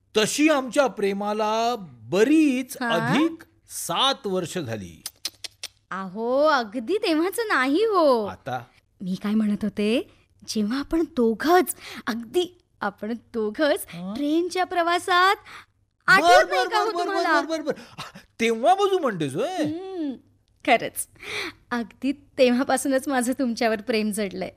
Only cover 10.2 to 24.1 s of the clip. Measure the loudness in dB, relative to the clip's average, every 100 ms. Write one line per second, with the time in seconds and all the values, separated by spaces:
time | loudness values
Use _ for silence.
10.2 | _ _ -8 -4 -2 -4 -2 -2 -2 0
11.2 | 0 0 4 4 4 -4 -14 -14 -8 -8
12.2 | -4 -2 -2 -6 _ -8 -8 -8 -8 -10
13.2 | _ -6 -6 0 2 0 -4 -12 -10 -4
14.2 | 0 0 0 -2 -2 0 0 0 2 4
15.2 | 4 2 -4 -20 -20 _ _ _ 4 4
16.2 | 8 6 6 0 0 0 -2 -2 -2 -2
17.2 | 2 0 0 -4 -4 -8 -8 -16 -16 -18
18.2 | -18 -4 -2 2 2 4 4 2 0 -2
19.2 | -4 -2 -4 -2 -4 -4 -8 -8 -6 -8
20.2 | _ _ _ _ 2 2 2 -8 -12 -12
21.2 | -12 -10 -10 -12 -8 -8 -8 -6 -6 -6
22.2 | _ 2 4 4 2 0 2 -2 0 -2
23.2 | -2 -2 -2 0 0 -2 -2 -2 -2